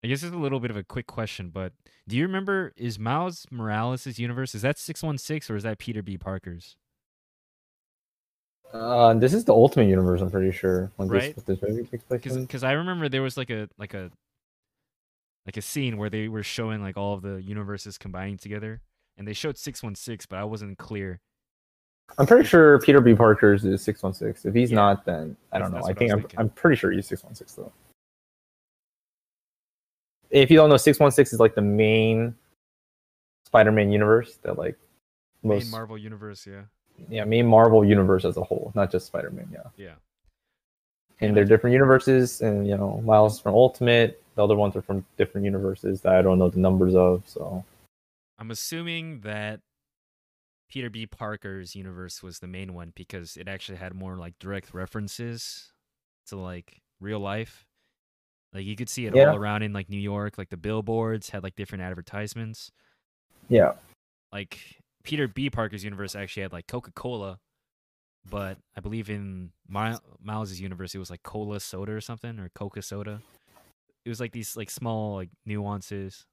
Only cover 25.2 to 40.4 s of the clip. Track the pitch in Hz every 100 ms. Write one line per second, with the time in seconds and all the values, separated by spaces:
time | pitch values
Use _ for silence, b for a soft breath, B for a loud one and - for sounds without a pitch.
25.2 | 78 - _ 95 98 90 92 98 120 104
26.2 | - 117 110 - 175 127 95 95 98 -
27.2 | - - - - - _ _ _ _ _
28.2 | _ _ _ _ _ _ _ _ _ _
29.2 | _ _ _ _ _ _ _ _ _ _
30.2 | _ 139 131 156 156 139 - 135 143 135
31.2 | 139 117 113 110 104 104 107 110 110 113
32.2 | 117 113 _ _ _ _ _ _ _ _
33.2 | _ _ _ 117 107 110 101 104 107 113
34.2 | 120 - - - 80 - _ _ _ _
35.2 | _ _ 110 104 113 113 113 110 107 107
36.2 | 107 101 - 98 104 _ _ _ - 113
37.2 | 107 113 120 110 113 110 104 104 95 95
38.2 | 92 90 90 - - 104 98 90 - -
39.2 | - 92 90 - - _ 95 76 _ _
40.2 | _ _